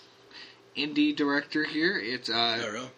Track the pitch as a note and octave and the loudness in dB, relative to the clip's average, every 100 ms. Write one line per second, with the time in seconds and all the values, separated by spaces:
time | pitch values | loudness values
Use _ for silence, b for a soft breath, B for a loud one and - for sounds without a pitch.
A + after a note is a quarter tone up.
0 | - - - B B B - - D3 D3 | -10 -20 -20 B B B -12 -6 -2 4
1 | D3+ D3 D3 C#3+ C#3 D#3 D3+ D3+ F3 G3 | 4 4 2 2 0 -2 -2 2 2 0
2 | G#2 B2+ A#2+ A2+ A#2 A2+ A2+ A2 B2+ | -2 -4 -2 0 2 0 -4 -6 -10